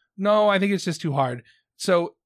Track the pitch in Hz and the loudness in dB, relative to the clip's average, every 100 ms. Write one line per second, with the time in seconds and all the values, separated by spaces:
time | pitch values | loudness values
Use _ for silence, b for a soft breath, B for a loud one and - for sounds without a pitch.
0 | b - 202 214 214 196 202 196 - 156 | b -6 0 2 4 2 2 0 -4 -6
1 | 165 143 131 123 b b _ _ - 175 | -4 -2 -2 -4 b b _ _ 0 0
2 | 170 - | 0 -8